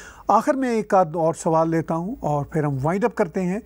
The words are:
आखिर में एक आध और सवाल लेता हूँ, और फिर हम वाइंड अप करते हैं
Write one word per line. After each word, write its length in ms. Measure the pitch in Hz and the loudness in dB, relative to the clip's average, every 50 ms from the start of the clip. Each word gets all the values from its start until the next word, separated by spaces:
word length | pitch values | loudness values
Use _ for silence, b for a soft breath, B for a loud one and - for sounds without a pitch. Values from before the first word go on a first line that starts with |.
| B B B B B - | B B B B B 2
आखिर 240 | 202 214 214 277 302 | 2 4 4 2 0
में 180 | 262 262 247 233 | 0 0 0 -2
एक 220 | 220 214 214 - | -2 0 2 4
आध 200 | 190 185 160 151 | 4 4 2 0
और 200 | 175 160 160 165 | 0 0 0 0
सवाल 340 | - - 185 160 160 165 165 | 0 0 0 2 2 2 2
लेता 240 | 165 165 156 - 170 | 0 -2 -2 -2 -4
हूँ, 260 | 165 170 190 247 277 - | -4 -4 -6 -8 -6 -4
और 260 | 151 147 147 143 - - | -2 -2 -2 -4 -2 -2
फिर 120 | 160 147 | -2 -2
हम 120 | 147 143 131 | -2 -2 -2
वाइंड 280 | 127 151 175 202 196 | -2 -2 0 0 0
अप 80 | 240 - | -2 0
करते 280 | - 214 170 - 196 | -2 -2 -2 -2 -4
हैं 200 | 185 175 180 214 240 | -2 -2 -4 -4 -8